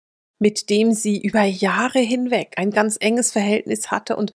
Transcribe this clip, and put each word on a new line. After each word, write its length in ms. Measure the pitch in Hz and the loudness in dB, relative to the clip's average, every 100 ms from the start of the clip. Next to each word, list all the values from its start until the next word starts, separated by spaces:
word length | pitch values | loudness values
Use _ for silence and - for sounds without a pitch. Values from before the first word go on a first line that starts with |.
| _ _ _ - | _ _ _ 0
mit 320 | 208 214 - | 0 0 -2
dem 220 | 208 226 | 2 2
sie 280 | 214 214 202 | 2 0 -2
über 240 | 202 220 | 0 2
Jahre 560 | 202 185 190 180 247 262 | 2 2 0 0 0 0
hinweg 540 | 226 247 247 220 - - | 0 0 0 -2 -2 -4
ein 140 | 196 | -2
ganz 260 | 208 214 - | 2 0 0
enges 320 | 214 233 226 | -2 0 0
Verhältnis 600 | 220 202 214 - 214 - | 0 0 0 -2 -6 -4
hatte 260 | 202 - - | -6 -4 -4
und 160 | 208 | -4